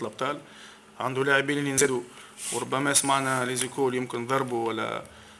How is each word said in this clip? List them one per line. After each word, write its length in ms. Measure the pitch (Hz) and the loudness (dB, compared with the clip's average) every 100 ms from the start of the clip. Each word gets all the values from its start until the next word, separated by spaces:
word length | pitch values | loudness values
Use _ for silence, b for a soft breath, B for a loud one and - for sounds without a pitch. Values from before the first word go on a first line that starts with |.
الأبطال، 400 | 113 - 135 147 B B B B B - | -8 -4 -4 -4 B B B B B -6
عنده 240 | 120 131 | -2 0
لاعبين 340 | 139 139 139 143 | 4 4 4 0
اللي 140 | 143 | 0
نزادوا، 300 | 135 139 123 120 B B B - | 4 4 2 -4 B B B -8
وربما 420 | 117 123 131 143 | -6 -2 0 2
سمعنا 500 | 139 139 135 135 131 | 2 2 2 2 0
لي 120 | 123 127 | 0 -2
زيكول 380 | 131 - 135 | -4 0 0
يمكن 320 | 127 127 123 117 | 0 -4 -4 -2
ضربوا 420 | 135 131 120 113 | 0 0 -2 -2
ولا، 340 | 110 113 113 - B B B | -2 -4 -6 -10 B B B